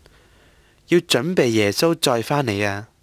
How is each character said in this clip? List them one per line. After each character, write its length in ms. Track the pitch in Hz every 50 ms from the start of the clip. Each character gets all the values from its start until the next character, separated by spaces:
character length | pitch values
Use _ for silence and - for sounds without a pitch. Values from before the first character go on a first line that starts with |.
| _ - _ _ _ _ _ _ _ _ _ _ _ _ _ _ _ -
要 100 | 165 175
準 340 | 170 - - 120 131 170 185
備 140 | 180 143
耶 240 | 120 110 107 104 101
穌 260 | 98 - 170 165 165 -
再 220 | - 143 120 117
返 240 | 110 - 147 147 139
嚟 180 | 113 98 98 104
啊！ 260 | 101 98 104 117 - _ _